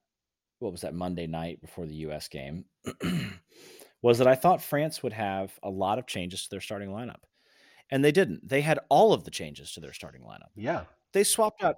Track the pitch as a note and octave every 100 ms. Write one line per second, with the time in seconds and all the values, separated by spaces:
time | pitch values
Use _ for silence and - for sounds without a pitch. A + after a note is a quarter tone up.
0 | _ _ _ _ _ - A2 F2+ F2 D#2+
1 | F2+ F2 E2 D#2+ E2 - E2 - D#2+ D2+
2 | D#2 D2+ - D2+ C2+ E2+ - _ - -
3 | F3 F3 A#2+ F#2 _ _ - - - _
4 | A#2+ A#2 B2+ C3 F3 F3 - C#3+ D#3 -
5 | B2+ A2 G#2 G2 F#2+ - - F#2+ F#2+ A2+
6 | - G#2 F2+ F#2 - G2 - G2+ G2 G2+
7 | A#2+ - _ _ _ _ _ _ - C3+
8 | C#3+ D#3 E3 D#2+ - C#3 D3+ C#3+ - D3
9 | A3 C#3 D#2 - E2 D2 C#2+ - C#2+ -
10 | - C2 B1+ G1+ G1+ - A2+ D#3+ - _
11 | _ F#3+ G#3 - G#3+ - F#3